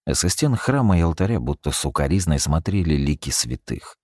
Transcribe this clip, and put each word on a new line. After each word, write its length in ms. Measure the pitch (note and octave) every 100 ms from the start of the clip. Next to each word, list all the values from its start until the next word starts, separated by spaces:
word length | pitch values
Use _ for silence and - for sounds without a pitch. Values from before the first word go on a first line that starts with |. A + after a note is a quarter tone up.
| -
А 80 |
со 140 | C2+ F2
стен 260 | - D3+ A#2
храма 420 | - C#3 A2+ F2
и 40 |
алтаря 380 | E2 D#2+ F#2+ A2
будто 300 | B1 C#2+ D2+
с 140 | -
укоризной 540 | D2 C#2 C#2+ F#2+ F2 D2
смотрели 560 | - D#2 D#2+ G2 E2+
лики 360 | D2 C#2 D2+ -
святых. 680 | - A#1+ B1 - - - -